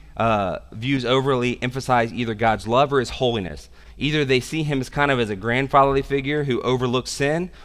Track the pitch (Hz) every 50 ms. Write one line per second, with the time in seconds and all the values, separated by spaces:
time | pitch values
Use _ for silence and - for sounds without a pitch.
0 | - - - - 110 117 110 104 101 92 80 - - - - 110 110 131 139 135
1 | 123 117 123 135 131 139 135 127 123 123 117 - - 123 123 135 131 - 127 120
2 | 117 117 - 110 123 113 113 104 117 113 110 104 98 107 117 123 143 143 139 139
3 | 120 - - - 135 123 117 113 95 85 76 73 - - - - - - - -
4 | - 143 151 151 147 131 135 127 120 - - 160 156 147 147 135 127 - - 143
5 | 143 143 135 123 120 104 104 98 95 113 117 127 135 131 - 143 139 139 135 139
6 | 139 - 139 139 135 135 147 151 147 139 123 113 - 117 127 127 127 127 120 127
7 | 120 - - - 139 143 151 165 180 180 - - -